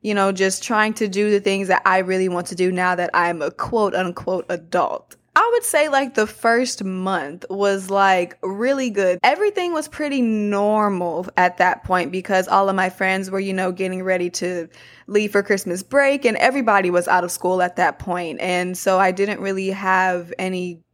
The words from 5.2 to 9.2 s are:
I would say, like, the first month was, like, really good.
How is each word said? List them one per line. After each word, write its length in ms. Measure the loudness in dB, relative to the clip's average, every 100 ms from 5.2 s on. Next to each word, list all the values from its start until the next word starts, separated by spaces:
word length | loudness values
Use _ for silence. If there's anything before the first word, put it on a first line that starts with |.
| _ 0
I 140 | 2
would 100 | 2
say, 240 | 2 2 4
like, 280 | 2 2 0
the 120 | -2
first 560 | 0 2 2 0 -4
month 640 | -6 -4 -2 -2 -4 -12 -10
was, 400 | -2 0 0 -2
like, 480 | 2 4 4 0 -6
really 460 | -8 -2 0 0 0
good. 300 | 2 2 4